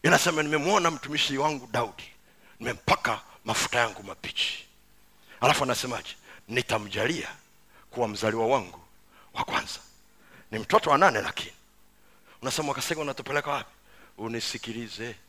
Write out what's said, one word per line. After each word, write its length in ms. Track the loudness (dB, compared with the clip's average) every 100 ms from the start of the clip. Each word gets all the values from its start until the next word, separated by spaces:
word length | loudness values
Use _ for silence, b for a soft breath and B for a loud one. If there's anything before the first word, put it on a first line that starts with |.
inasema, 400 | 6 6 6 2
"Nimemwona 480 | 2 2 4 4 4
mtumishi 460 | 0 -6 -2 0 2
wangu 300 | 0 0 -4
Daudi, 400 | -4 -4 -8 -18 -20 b b b b
nimempaka 600 | -8 -6 0 0 2 -4 -6 B -4
mafuta 340 | -2 2 2
yangu 240 | 2 0
mabichi." 640 | -14 -12 -8 -2 -2 -2 -12 -20 _ -20 -20 -20 B B
Alafu 220 | 2 4
anasemaje? 520 | 2 -2 -2 -8 -10 -16 B B -4
"Nitamjalia 800 | -2 0 -2 -2 -2 0 -2 -6 -14 _ _ _ b b
kuwa 160 | -2 -2
mzaliwa 400 | 0 0 2 2
wangu 320 | 2 0 -14 -20 -20 -20 b b
wa 100 | -6
kwanza." 360 | -2 -2 -4 -12 -14 -20 -20 -20 B B B
Ni 80 | -6
mtoto 300 | 4 4 6
wa 80 | 6
nane 240 | 6 4
lakini. 320 | -4 -6 -10 -14 -20 _ -20 -20 b b b b
Unasema, 320 | -4 -2 -2
"Kasego, 280 | -2 -2 -2
unatupeleka 500 | -4 -6 -4 -2 0
wapi?" 180 | -4 -4 -18 B B B -10
Unisikilize. 960 | -6 -4 -4 -6 -8 -8 -8 -10 -10 -12